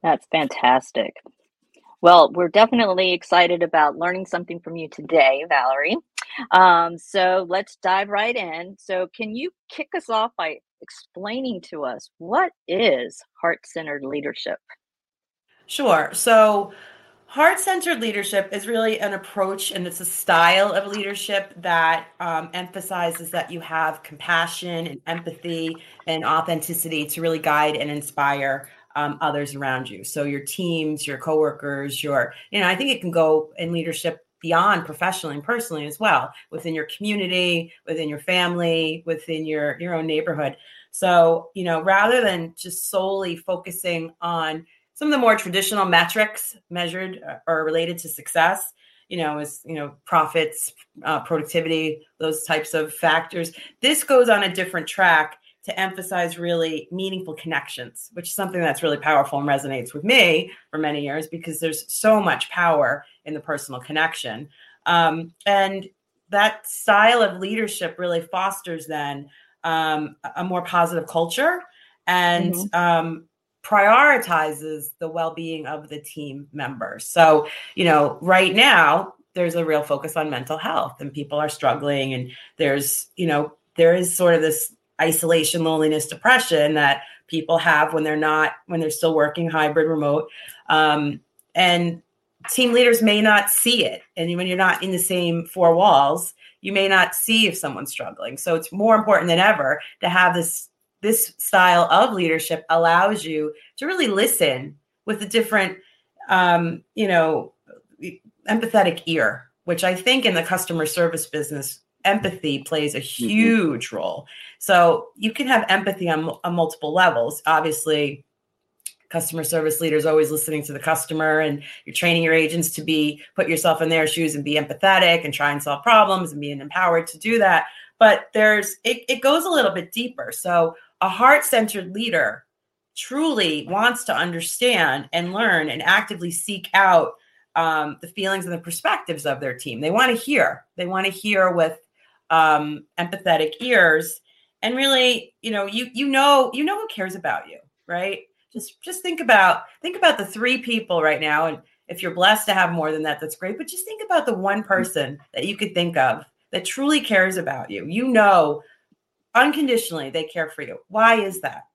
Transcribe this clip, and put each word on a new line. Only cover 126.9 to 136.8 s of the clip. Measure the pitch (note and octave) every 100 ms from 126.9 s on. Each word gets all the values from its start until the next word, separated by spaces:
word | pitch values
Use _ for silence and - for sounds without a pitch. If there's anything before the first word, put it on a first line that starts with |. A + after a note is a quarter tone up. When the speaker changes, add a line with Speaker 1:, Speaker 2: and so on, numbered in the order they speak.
| E3 E3
Speaker 2:
to | D#3
do | G#3+ A#3
that. | G3 E3 - - - _
But | A3 G3+ -
there's, | A3 G#3+ G#3+ G3+ -
it, | A#3 A#3+ -
it | B3+
goes | C4 D#4 F#4+
a |
little | D#4+ A3
bit | F3 E3+
deeper. | - B3 - G#2+
So | - F3+ F3 E3 E3 _ _
a | F#3+
heart-centered | F#3 B3 D4 D4 A#3+ A3 G#3 F3+
leader | G3 A#3 F3 A#2+ A2 _ _ _ _ _ -
truly | - C4 D#4+ B3+ F3+ D3+ C#3
wants | F#3+ A#3 A#3+
to | - B2
understand | E3+ E3+ E3+ - B3 A3 D#3 C3+ C#3+
and | E3+ F3
learn | F#3+ A3+ F3 D#3
and | C3
actively | E3 G3 G#3 F#3 F3
seek | E3+ - G3+ -
out, | F#3+